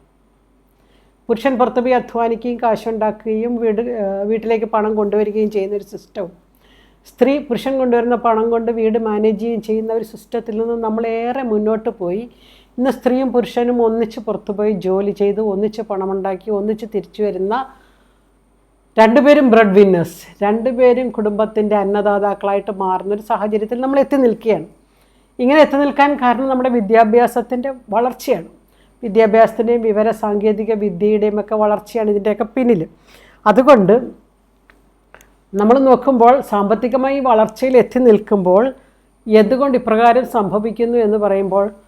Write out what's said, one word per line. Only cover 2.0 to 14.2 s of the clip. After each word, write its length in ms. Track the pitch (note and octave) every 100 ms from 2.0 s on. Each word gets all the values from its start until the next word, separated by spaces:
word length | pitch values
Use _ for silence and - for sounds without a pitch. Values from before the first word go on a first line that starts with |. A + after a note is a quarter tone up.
| B3 A#3 A3+ A3+ B3 A#3+
കാശുണ്ടാക്കുകയും 920 | A#3+ G#3+ A3+ A3 G#3+ G#3+ A3 G#3+ A#3 A#3+
വീട്, 260 | A3+ G#3 A#3+
ഏഹ്, 300 | A#3+ G3 G3
വീട്ടിലേക്ക് 420 | G#3 A3 A3 A3+ A3
പണം 260 | A3 G#3+
കൊണ്ടുവരികയും 560 | A3 G3+ G3+ G#3 G#3 G#3+
ചെയ്യുന്ന 240 | G#3+ F#3+ G#3
ഒരു 80 |
സിസ്റ്റവും 480 | G3 F#3+ - G#3+ F3 - _ _ _ _ _ _
സ്ത്രീ 280 | _ - B3 C#4+
പുരുഷൻ 360 | - A3 C4+ C4+
കൊണ്ടുവരുന്ന 380 | B3+ A#3+ A#3 A#3+
പണം 300 | A#3 A3 A3+
കൊണ്ട് 200 | A#3 A3+
വീട് 260 | A3+ A3 A3
മാനേജ് 400 | A3 G#3 G#3+ G3+
ചെയ്യുകയും 240 | A#3 A3+
ചെയ്യുന്ന 300 | G#3+ A3 A3
ഒരു 120 | A3+
സിസ്റ്റത്തിൽ 500 | A3 - - A#3 A#3 G#3+
നിന്ന് 200 | A3+ A#3
നമ്മളേറെ 600 | A3 A3 A3+ A3+ A#3 C4
മുന്നോട്ട് 480 | B3 G#3+ G#3+ A3 A3+
പോയി. 320 | A3 F3 F#3+ A#3+ _ _ _ _ -
ഇന്ന് 120 | B3+
സ്ത്രീയും 380 | B3 B3+ B3+ C4
പുരുഷനും 460 | B3 G#3 A#3+ A#3+ A#3+
ഒന്നിച്ച് 380 | A3+ A3+ A3 A#3+